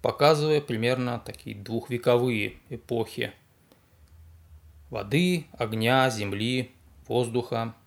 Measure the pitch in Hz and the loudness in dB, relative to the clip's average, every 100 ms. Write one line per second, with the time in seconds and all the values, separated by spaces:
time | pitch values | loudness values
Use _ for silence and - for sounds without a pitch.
0 | 123 - 143 156 151 151 143 113 117 127 | -2 4 4 6 4 0 0 -2 0 0
1 | 123 120 - - - 104 101 113 - 120 | -2 -4 -8 -14 -14 -14 -6 -6 -4 -2
2 | 127 120 127 113 101 - _ 120 - 120 | 4 4 4 0 -4 -8 _ -14 -6 -4
3 | 110 - - - _ _ _ _ _ _ | -4 -4 -8 -8 _ _ _ _ _ _
4 | - - - - - - - - - 113 | -20 -20 -20 -20 -20 -20 -20 -20 -10 -8
5 | 101 139 180 180 151 - 113 110 113 131 | 0 2 2 0 -4 -6 -4 0 4 4
6 | 131 110 101 101 110 127 123 - - - | 4 0 -4 -2 -2 -2 -4 -10 -20 -20
7 | - 117 120 117 117 117 113 113 | -4 -2 0 -2 -2 -4 -6 -8